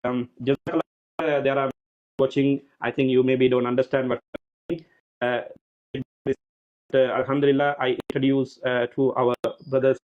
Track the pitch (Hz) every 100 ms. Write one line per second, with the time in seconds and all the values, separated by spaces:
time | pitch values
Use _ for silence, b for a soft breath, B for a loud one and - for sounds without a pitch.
0 | 123 123 123 _ 120 139 - 165 - _
1 | _ - 160 143 135 135 135 - _ _
2 | _ - 135 143 139 139 - _ 117 120
3 | 131 127 131 131 131 123 123 123 131 139
4 | 131 - _ - _ _ _ 165 b b
5 | _ _ 123 120 - - _ _ _ -
6 | 131 _ - 131 _ _ _ _ _ 135
7 | 127 131 131 139 143 139 143 143 127 123
8 | - 147 135 139 127 - 127 123 120 -
9 | 135 123 123 123 - - - 135 131 131